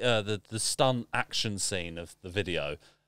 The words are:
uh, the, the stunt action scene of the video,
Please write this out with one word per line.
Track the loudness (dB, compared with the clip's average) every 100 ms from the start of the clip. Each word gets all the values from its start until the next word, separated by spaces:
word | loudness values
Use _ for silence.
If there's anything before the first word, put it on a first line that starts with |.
uh, | 2 2
the, | 2 -2 -4
the | -4
stunt | -2 4 4 2 -2
action | -4 -2 -2 -2 -2
scene | -2 -2 -4 -8
of | -12 -12
the | -4
video, | -2 0 0 -2 -6 -12 _